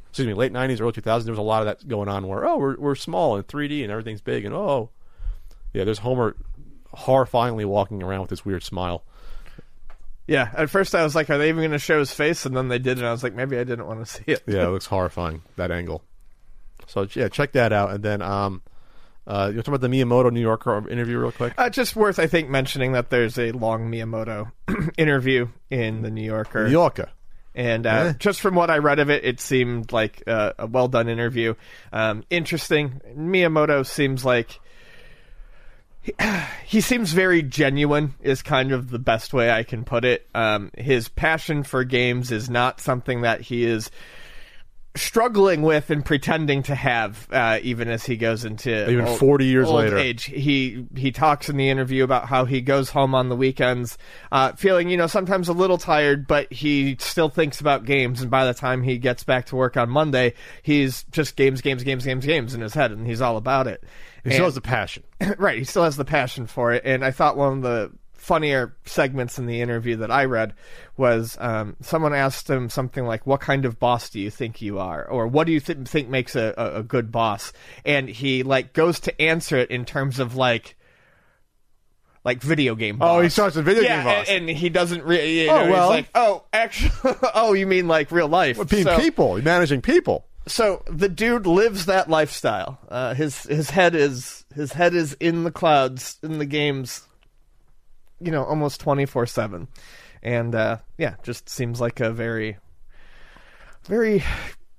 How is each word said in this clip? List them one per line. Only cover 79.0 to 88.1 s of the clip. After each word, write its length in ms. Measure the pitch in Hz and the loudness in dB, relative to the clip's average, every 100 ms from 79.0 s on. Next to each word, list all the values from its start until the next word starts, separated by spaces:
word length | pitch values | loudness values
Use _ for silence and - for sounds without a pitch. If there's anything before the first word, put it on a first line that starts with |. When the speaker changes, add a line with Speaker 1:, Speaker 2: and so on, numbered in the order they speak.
Speaker 2:
to 200 | - - | -4 0
answer 340 | 156 165 - 135 | 2 0 0 0
it 140 | 123 | 0
in 140 | 123 123 | -2 -6
terms 340 | 147 135 127 | -4 -2 -2
of, 160 | 123 127 | -2 0
like, 400 | 127 117 - - _ _ _ _ _ _ _ _ _ _ _ _ _ _ 120 | 2 2 -4 -20 _ _ _ _ _ _ _ _ _ _ _ _ _ _ -4
like, 160 | 127 | -2
video 340 | 135 160 131 110 | 0 2 2 0
game 220 | 110 107 | -2 2
Speaker 1:
Oh, 220 | 170 170 | 4 6
he 60 | 175 | 4
Speaker 2:
boss. 60 | |
Speaker 1:
starts 220 | - 202 160 | 4 2 2
with 80 | 151 | 4
video 180 | 220 | 4
Speaker 2:
Yeah, 200 | 247 202 | 4 2
Speaker 1:
game 0 | |
boss. 240 | - 202 202 | 2 0 2
Speaker 2:
and, 200 | 190 165 | 0 -2
and 80 | 151 | -2
he 100 | 175 | 0
doesn't 360 | 175 170 175 151 | 2 0 0 2
re-, 380 | 175 151 165 160 | 2 2 2 4
you 40 | |
Speaker 1:
Oh, 60 | - | 6
Speaker 2:
know, 80 | |
he's 80 | 175 | 6
Speaker 1:
well. 180 | 185 180 | 6 6
Speaker 2:
like, 200 | 160 - | 4 2
"Oh, 300 | 233 233 196 - | 2 4 2 0
actually," 400 | 214 226 - - - 262 - | -2 0 2 0 2 0 0
<laughs> 140 | 254 | 0
"Oh, 200 | - 233 | 2 4
you 120 | 196 196 | 4 2
mean, 200 | 185 175 | 2 2
like, 240 | 160 147 | 2 2